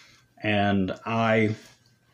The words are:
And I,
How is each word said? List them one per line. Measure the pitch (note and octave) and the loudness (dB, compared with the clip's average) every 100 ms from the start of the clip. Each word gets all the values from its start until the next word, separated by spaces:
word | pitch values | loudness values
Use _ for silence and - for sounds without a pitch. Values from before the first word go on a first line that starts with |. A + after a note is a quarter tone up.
| - - _ - | -20 -20 _ -8
And | G#2+ G#2 G2+ G2+ F#2 - - | -2 0 2 0 -2 -6 -6
I, | A2+ A2+ A2 G#2+ A2 - - _ _ _ | -2 0 2 0 -2 -12 -20 _ _ _